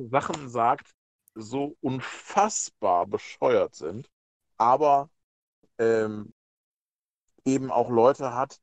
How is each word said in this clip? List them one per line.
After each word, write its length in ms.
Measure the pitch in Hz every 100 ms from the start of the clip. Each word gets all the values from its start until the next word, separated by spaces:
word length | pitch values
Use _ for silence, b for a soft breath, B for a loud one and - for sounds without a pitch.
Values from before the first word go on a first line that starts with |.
| 120
Sachen 380 | 135 - 156 135
sagt, 420 | 120 117 143 - _ _ _ _
so 420 | - 107 131 143 -
unfassbar 1300 | 135 131 - - - - 208 - - _ 101 87 98
bescheuert 680 | 104 - - 139 110 82
sind, 340 | - 73 104 - _ _ _ _ -
aber, 500 | 117 135 151 139 143 _ _ _ _ _ _ -
ähm, 540 | 113 113 110 104 104 - _ _ _ _ _ _ _ _ _ _
eben 260 | 131 135 131
auch 180 | 110 120
Leute 460 | 117 120 139 135
hat, 240 | 120 139 -